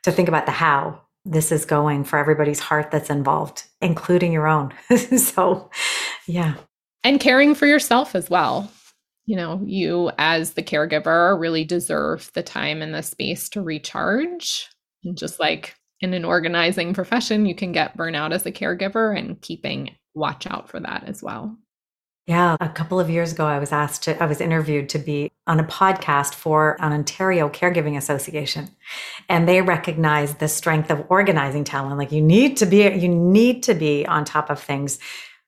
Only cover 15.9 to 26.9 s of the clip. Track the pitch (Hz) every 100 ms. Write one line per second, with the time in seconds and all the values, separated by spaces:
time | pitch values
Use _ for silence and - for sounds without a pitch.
15.9 | _ 185 185 170 175 165 170 170 190 170
16.9 | 196 180 240 - 214 208 170 185 170 156
17.9 | - 165 156 156 170 - - 190 175 196
18.9 | 220 220 202 - - - 165 147 135 139
19.9 | - _ 151 147 - - - - - -
20.9 | - - 202 - - 214 226 _ _ _
21.9 | _ _ _ - 170 175 160 160 - 160
22.9 | 185 165 165 170 160 156 143 143 147 147
23.9 | - - 151 165 147 170 160 151 147 143
24.9 | 156 147 143 147 - - 160 160 - 190
25.9 | 190 - 143 143 - 165 156 156 - 156